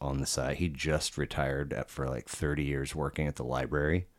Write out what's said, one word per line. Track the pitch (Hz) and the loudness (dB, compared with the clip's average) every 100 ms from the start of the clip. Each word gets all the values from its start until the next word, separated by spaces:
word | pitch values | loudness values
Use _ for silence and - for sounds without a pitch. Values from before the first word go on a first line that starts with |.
on | 69 67 | -2 0
the | 67 | 0
side. | - 65 69 | 0 0 0
He | 87 | 0
just | 67 78 76 - - | 0 0 2 0 -2
retired | 69 - 69 69 69 | -2 0 0 0 -2
at, | - - | -4 -4
for, | - 65 | -4 -2
like, | 64 - | -2 -6
thirty | - 76 73 | -2 0 2
years | 71 69 69 | 0 0 -2
working | 78 69 - 76 | -2 -2 0 -2
at | - | -2
the | |
library. | 62 64 64 73 76 90 92 | -2 -2 0 2 4 4 2